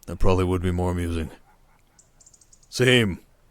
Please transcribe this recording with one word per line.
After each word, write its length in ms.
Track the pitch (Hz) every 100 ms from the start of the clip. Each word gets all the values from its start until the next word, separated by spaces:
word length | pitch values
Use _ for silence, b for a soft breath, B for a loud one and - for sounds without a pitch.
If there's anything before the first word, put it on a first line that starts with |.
| -
That 100 | 87
probably 280 | 101 92 92
would 160 | 92
be 100 | 92
more 200 | 90 92
amusing. 380 | 90 85 85 76 - _ _ _ _ _ _ _ _ _ _ _ _ _
Sahim, 500 | - 127 127 107 87 - _ _